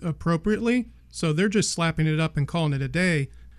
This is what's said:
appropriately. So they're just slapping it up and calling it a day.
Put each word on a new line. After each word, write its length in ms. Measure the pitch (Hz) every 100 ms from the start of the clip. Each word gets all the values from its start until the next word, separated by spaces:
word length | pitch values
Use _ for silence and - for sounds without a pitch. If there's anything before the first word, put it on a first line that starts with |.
appropriately. 880 | 175 147 165 165 208 214 233 247 233 - -
So 220 | - 165
they're 160 | 151 208
just 240 | 202 -
slapping 340 | - 165 160 156
it 140 | 156
up 160 | 160 151
and 100 | 139
calling 260 | 170 156
it 100 | 139
a 60 | 135
day. 400 | 160 185 156 135 - -